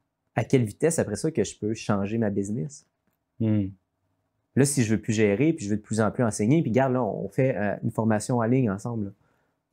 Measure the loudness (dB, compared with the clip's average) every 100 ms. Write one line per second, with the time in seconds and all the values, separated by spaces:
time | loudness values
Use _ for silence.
0 | _ _ _ -4 2 2 2 0 0 0
1 | -2 -2 -2 -2 -2 -4 -6 -4 -2 -2
2 | 0 -2 -2 -2 -4 -4 -8 -12 -20 _
3 | _ _ _ -4 0 0 -2 -8 _ _
4 | _ _ _ _ _ 2 2 2 2 0
5 | 0 2 2 4 2 0 -2 -4 -2 0
6 | 0 0 -2 0 2 2 2 2 2 0
7 | -2 -4 -4 0 0 0 -2 -2 -4 -2
8 | 0 0 0 -2 2 2 2 -2 -6 -6
9 | -8 -12 _ _ _ _ _